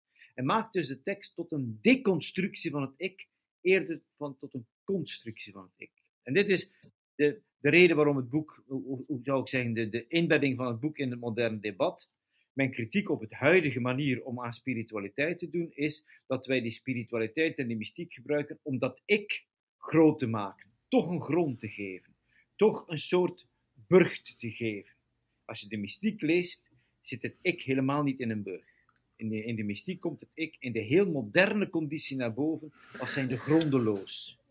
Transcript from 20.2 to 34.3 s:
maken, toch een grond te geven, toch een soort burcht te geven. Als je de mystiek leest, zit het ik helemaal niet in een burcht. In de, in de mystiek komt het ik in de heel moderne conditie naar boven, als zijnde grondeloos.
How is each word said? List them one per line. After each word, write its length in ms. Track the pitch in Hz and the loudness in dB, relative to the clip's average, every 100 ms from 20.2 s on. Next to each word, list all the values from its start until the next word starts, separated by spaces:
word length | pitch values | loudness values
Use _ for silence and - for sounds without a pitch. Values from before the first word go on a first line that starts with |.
| 117 | 0
maken, 420 | 107 98 - _ _ - | -2 -4 -10 _ _ 0
toch 220 | 262 165 | 2 2
een 120 | 170 | -2
grond 380 | 117 160 160 117 | 0 0 0 -2
te 100 | 104 | -8
geven, 460 | - 98 92 _ _ _ _ _ - | -8 -10 -10 _ _ _ _ _ 4
toch 320 | 208 - - | 4 4 -4
een 100 | 156 | -6
soort 500 | - 180 175 - - _ _ _ - | 2 2 2 -2 -20 _ _ _ 6
burcht 520 | 180 170 - - - | 6 6 0 -16 -12
te 120 | 117 | -10
geven. 420 | 107 117 104 - _ _ _ _ _ - | -4 -4 -4 -10 _ _ _ _ _ -14
Als 160 | 113 | -14
je 60 | 104 | -8
de 100 | 107 | -8
mystiek 440 | 101 - 214 151 | -8 -4 -4 -2
leest, 480 | 151 175 175 - _ _ _ _ | 0 2 0 -8 _ _ _ _
zit 200 | - 117 | -12 -8
het 140 | 117 - | -8 -6
ik 200 | 185 175 | -4 -2
helemaal 420 | - 135 135 143 | -2 0 0 0
niet 160 | 143 131 | 0 -2
in 100 | 117 | -4
een 140 | 110 | -4
burcht. 300 | 101 87 _ _ _ _ _ - | -6 -10 _ _ _ _ _ -10
In 140 | 110 | -6
de, 140 | 107 | -6
in 120 | 110 110 | -4 -6
de 80 | |
mystiek 360 | 104 101 - 180 | -6 -6 -8 -6
komt 200 | 165 151 | -6 -8
het 100 | - | -12
ik 220 | - 160 - | -10 -10 -8
in 120 | 127 | -6
de 80 | 113 | -4
heel 320 | 104 160 196 | 2 2 4
moderne 580 | 147 107 165 202 208 175 | 0 0 2 2 2 -2
conditie 480 | 165 151 147 - 135 | -2 -4 -6 -6 -4
naar 160 | 120 | -4
boven, 400 | 110 151 151 156 - - - | -2 -2 -2 -8 -20 -16 -10
als 140 | 123 | -6
zijnde 240 | 143 131 123 | -2 -2 -2
grondeloos. 1000 | - 160 156 131 110 101 - - - | 4 4 6 4 4 0 -4 -12 -14